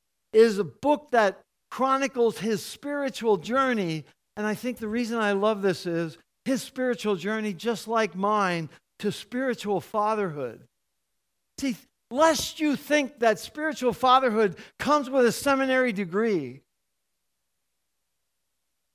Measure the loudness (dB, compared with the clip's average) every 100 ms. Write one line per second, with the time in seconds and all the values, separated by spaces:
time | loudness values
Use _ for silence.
0 | _ _ _ 6 6 4 -4 -2 0 0
1 | 2 2 2 0 _ _ _ -2 0 2
2 | 0 2 0 0 -2 -4 -4 -12 -8 -4
3 | -4 -2 0 0 0 0 0 0 -2 -4
4 | -8 _ _ -6 -4 -4 -6 -6 -6 -4
5 | -2 -2 0 2 2 2 0 -2 -2 -4
6 | -4 -8 _ _ -4 -4 -4 -4 -2 -2
7 | -2 -2 -2 -4 -4 -4 -4 -4 -2 0
8 | 0 0 0 2 2 -2 -6 -12 _ -6
9 | -6 -6 -8 -4 -4 -4 -2 -4 -2 -2
10 | 0 0 -2 -4 -8 -10 -20 _ _ _
11 | _ _ _ _ _ -6 -6 -6 _ _
12 | _ 2 4 4 -2 -2 -2 -2 2 0
13 | 0 0 2 2 -4 -6 -6 -2 -2 0
14 | 4 4 4 2 0 -2 -14 -6 0 2
15 | 2 4 4 2 0 0 2 2 0 -2
16 | -2 0 0 0 -2 -10 _ _ _ _
17 | _ _ _ _ _ _ _ _ _ _
18 | _ _ _ _ _ _ _ _ _